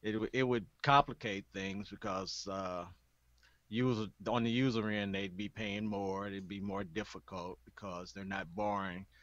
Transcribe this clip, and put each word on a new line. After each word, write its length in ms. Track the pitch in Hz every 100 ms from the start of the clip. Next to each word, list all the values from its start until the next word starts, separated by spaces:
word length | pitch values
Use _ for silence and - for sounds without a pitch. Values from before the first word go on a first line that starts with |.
It 100 | 107
w-, 180 | 107 110
it 120 | 127
would 220 | 131 120 95 _
complicate 640 | - 143 143 123 113 98 -
things 340 | 98 95 98 104
because, 580 | 101 107 95 95 - 101
uh, 360 | 95 95 90 87 92 _ _ _ _ _ _ _
user, 380 | 110 127 113 107 - 101
on 160 | 117
the 60 | 117
user 380 | 117 131 113 107
end, 240 | 107 101
they'd 220 | 95 98 90
be 120 | 104
paying 380 | - 107 101 107
more. 400 | 101 98 95 101
It'd 220 | 98 92
be 120 | 101
more 240 | 98 98
difficult 720 | 98 82 104 92 - 95 87 -
because 480 | - - 101 90 92
they're 120 | 98
not 300 | 98 98 85
borrowing. 520 | 85 104 104 95 90 98 -